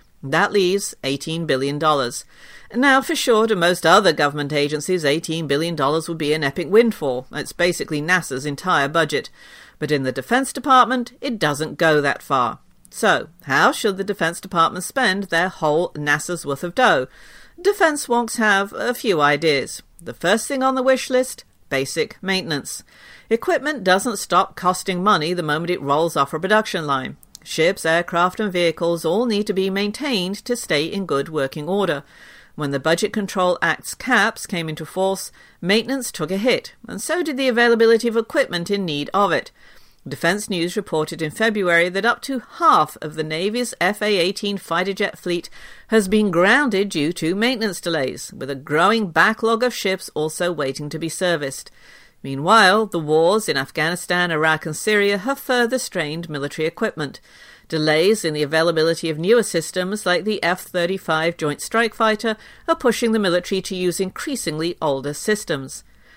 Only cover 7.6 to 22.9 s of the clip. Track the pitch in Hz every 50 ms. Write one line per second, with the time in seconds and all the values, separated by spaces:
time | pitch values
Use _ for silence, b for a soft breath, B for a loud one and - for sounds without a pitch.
7.6 | 170 180 170 - 156 - 160 147 147 165 185 180 170 - 135 131 131 151 143 135
8.6 | - 185 175 151 143 143 156 170 160 147 151 135 - - B B B B B B
9.6 | B B B - 156 143 151 139 135 131 127 135 123 - 233 262 269 262 - 277
10.6 | 240 294 262 254 240 208 262 254 240 - - - - 285 233 202 - 147 143 139
11.6 | 156 - 143 - 170 160 156 151 143 143 - - - - 143 131 123 113 - -
12.6 | _ _ _ _ _ _ - - - 208 165 - - - - _ - 143 135 143
13.6 | 170 233 302 - - 214 196 190 190 196 196 - 170 165 170 - - 196 - 170
14.6 | 165 - - 185 175 - - 269 254 208 185 196 196 - 175 165 175 185 - -
15.6 | 165 151 147 160 180 - - 151 147 147 147 147 - - 180 160 - 143 139 139
16.6 | - 175 175 - 254 220 175 135 127 B B B B B B B B B B -
17.6 | 349 381 403 - 392 320 294 285 - - 240 240 240 226 - - 226 214 202 196
18.6 | 202 202 - - 202 226 - - - 233 190 151 147 143 147 143 165 160 143 135
19.6 | 117 - - - - _ _ - 165 - 123 - - 170 202 226 - - 285 262
20.6 | 262 262 262 262 247 269 262 254 - - 254 254 254 254 - - - _ _ _
21.6 | _ - - 135 135 135 - 165 151 - - - - 185 190 190 165 165 156 139
22.6 | - - - - B B